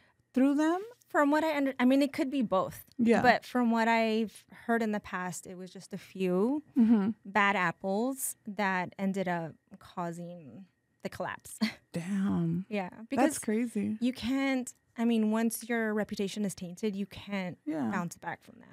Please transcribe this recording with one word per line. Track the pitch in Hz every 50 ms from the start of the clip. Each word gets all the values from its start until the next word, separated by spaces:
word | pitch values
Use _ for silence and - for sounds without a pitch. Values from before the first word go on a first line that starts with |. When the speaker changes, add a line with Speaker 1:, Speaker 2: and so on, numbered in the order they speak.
| _ _ _ _ _ _ -
Speaker 1:
through | 247 262 285 285
them? | 285 311 320 349 370 415 466 494 _ _ _
Speaker 2:
From | - 339 294 285
what | 294 311
I | 320 320 294
under-, | 285 277 269 262 -
I | 247
mean, | 254 269 277
it | 285 277
could | - - 320 262
be | 294 277
both. | 226 - 185 190 160 - - - - _ _ -
Speaker 1:
Yeah. | 233 233 226 -
Speaker 2:
But | - 247 214 - -
from | - - 247 247 226
what | 226 226 220 233
I've | 226 226 226 220 220 226 226 202 - - - - - - -
heard | - 233 226
in | 226 214
the | 208 208
past, | - - - 185 185 180 175 - -
it | - 185
was | 175 185 180
just | - 196 - - 202
a | 180
few | - - - 185 190 180 180 185 208 247 285 311 - _ - 285
Speaker 1:
Mm-hmm. | 226 214 240 208 190 220 214 _ -
Speaker 2:
bad | 196 190 214 202 202 202
apples | 190 180 170 - _ - 196 190 208 233 262 277 262 - - - _ -
that | 220 196 196 208 190 190 180 180 160 - -
ended | 196 196 190 196 185 180
up | 175 170 165 151 - _ _ _ - -
causing | - - - 185 175 170 165 175 170 170 175 175 156 127 101 190 190 - _ _ _ _ _ _
the | - 196
collapse. | - - 180 - - - - - - - 220 220 -
<laughs> | - _ _ -
Speaker 1:
Damn. | 175 165 185 202 196 190 196 190 175 170 165 165 175 190 -
Speaker 2:
Yeah, | 214 202 185 175
Speaker 1:
That's | - - 226 -
Speaker 2:
because | 269 233 269 320 277 -
Speaker 1:
crazy. | - 233 214 226 247 233 - 208 202 208 214 220
Speaker 2:
you | 240 254
can't, | 254 - 226 226 269 269 269 269 269 254 247 - - _ _ _ _ -
I | 226
mean, | 233 233 220 214 214
once | 220 226 226 226 - - 226
your | 220 240 226 226 214 214
reputation | 214 202 - 214 - 202 190 - 220 202
is | 190 -
tainted, | - 185 170 180 - 220 220 190
you | 196 202
can't | - - - - 202 202 196 185 180 - - -
Speaker 1:
Yeah. | 302 311 311 262 220
Speaker 2:
bounce | 202 185 175 170 - -
back | - - 147 -
from | _ - - -
that. | - -